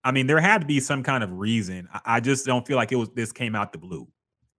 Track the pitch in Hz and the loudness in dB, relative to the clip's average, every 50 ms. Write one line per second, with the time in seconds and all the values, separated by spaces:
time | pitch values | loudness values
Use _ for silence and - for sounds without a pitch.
0 | - 127 131 135 131 131 151 160 160 190 220 214 160 143 147 135 127 - 147 135 | 0 2 2 2 4 4 4 4 6 6 4 4 2 2 0 0 2 0 -2 -2
1 | 131 135 135 127 110 95 90 92 101 110 117 113 101 90 92 90 90 87 - 101 | 0 -2 0 0 -2 -4 -4 -4 -2 0 0 0 -2 -4 -8 -10 -12 -12 -14 -10
2 | _ 113 117 120 117 131 139 131 - 131 127 123 117 - 143 127 113 117 131 123 | _ 0 0 2 2 2 0 0 2 0 0 0 0 0 0 0 0 2 0 -2
3 | 113 107 - 120 117 113 - - 127 117 110 104 104 - - 82 82 92 90 71 | -2 -2 -4 -6 -6 -6 -4 -6 -4 -4 -2 -4 -4 -4 -8 -18 -14 -12 -12 -12
4 | 62 _ _ _ _ _ _ _ _ _ _ | -12 _ _ _ _ _ _ _ _ _ _